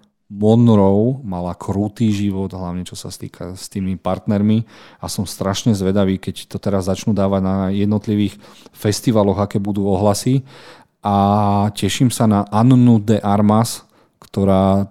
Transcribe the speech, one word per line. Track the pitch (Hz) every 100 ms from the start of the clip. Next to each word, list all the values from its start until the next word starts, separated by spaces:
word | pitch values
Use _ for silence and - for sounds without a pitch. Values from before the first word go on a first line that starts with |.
| _ _ -
Monroe | 101 107 117 120 104 98 101 117 135
mala | 113 90 87
krutý | 85 - 98 104 - 110
život, | 101 101 95 95
hlavne | 95 90 90
čo | 90 -
sa | 92
stýka | - - - 87
s | 92 -
tými | 101 95 92
partnermi. | 92 95 - 101 107 110 113 - - -
A | 87
som | - 92
strašne | - 95 95 120 98
zvedavý, | 92 101 95 95
keď | - - -
to | 98
teraz | 101 98 92
začnú | 95 - 101
dávať | 98 98 95
na | 98 95
jednotlivých | 98 104 107 110 104 98 - - - - -
festivaloch, | 107 101 139 110 101 95
aké | 104 107
budú | 101 101 101
ohlasy. | 92 104 98 127 135 - - - - _ _ 104
A | 101 98 104 101 101 104 -
teším | 98 - 127
sa | - 113
na | 101 101
Annu | 104 120 127 123 113
de | 104 107
Armas, | 104 101 104 107 123 - - _ _ _
ktorá | - - 98 95 95 98 98